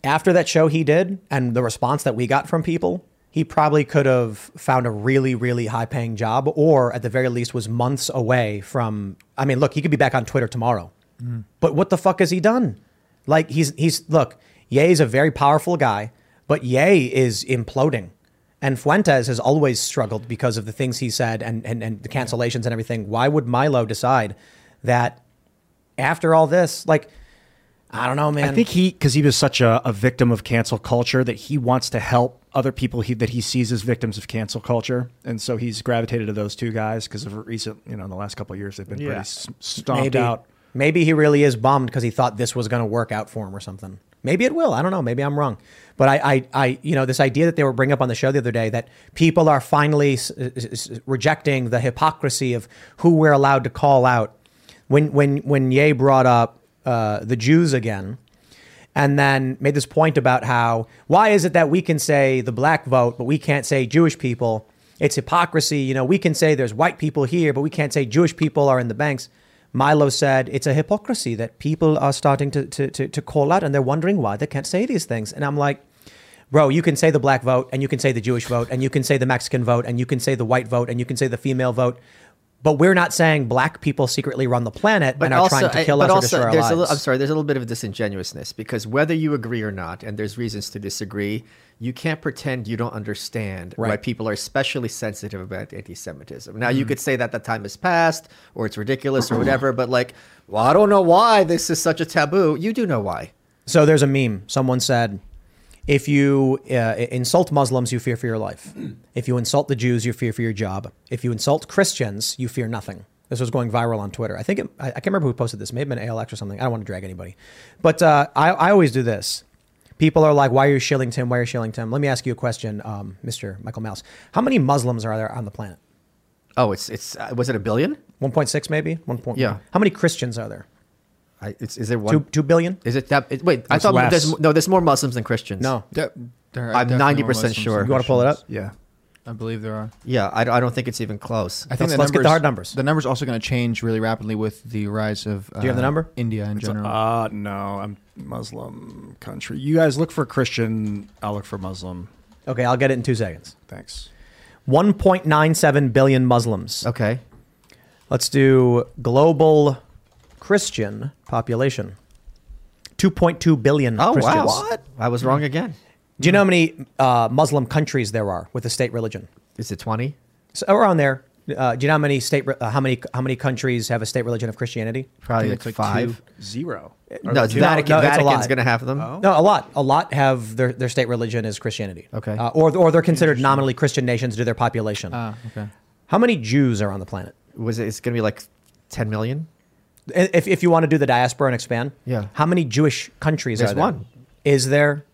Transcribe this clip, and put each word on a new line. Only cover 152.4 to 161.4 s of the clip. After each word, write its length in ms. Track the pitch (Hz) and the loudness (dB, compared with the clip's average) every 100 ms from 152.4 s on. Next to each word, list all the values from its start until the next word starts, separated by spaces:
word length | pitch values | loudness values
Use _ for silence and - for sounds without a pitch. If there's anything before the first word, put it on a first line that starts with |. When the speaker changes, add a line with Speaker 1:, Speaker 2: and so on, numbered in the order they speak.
| - | -8
Speaker 1:
Okay, 160 | 123 | -2
I'll 100 | 123 | 0
get 160 | 127 135 | 2 0
it 40 | |
in 80 | 127 | 0
two 120 | 120 | -2
seconds. 400 | 117 101 82 - _ _ | -2 -4 -8 -20 _ _
Speaker 3:
Thanks. 400 | 98 - - - _ - _ - _ | -20 -18 -18 -20 _ -20 _ -20 _
Speaker 1:
One 280 | - 139 202 | 0 4 4
point 320 | 202 196 185 | 4 2 2
nine 300 | 156 151 156 | 2 4 4
seven 340 | 156 151 139 139 | 4 4 4 2
billion 360 | 123 135 131 | 4 4 4
Muslims. 600 | 127 120 117 98 90 - | 4 2 2 -4 -6 -6
Speaker 4:
Okay. 340 | 117 120 110 123 - - _ _ _ _ _ _ _ | -6 -2 -2 -2 -10 -20 _ _ _ _ _ _ _
Speaker 1:
Let's 180 | 135 - | -4 0
do 600 | 139 135 131 123 120 - - | 4 6 6 6 2 0 -6
global 760 | 120 127 156 147 156 151 147 131 _ - _ _ _ - | 0 4 4 6 6 6 4 0 _ -20 _ _ _ -20
Christian 720 | - 202 - - 101 107 135 _ - | 0 0 0 -4 -6 -6 -12 _ -6
population. 680 | 117 | -4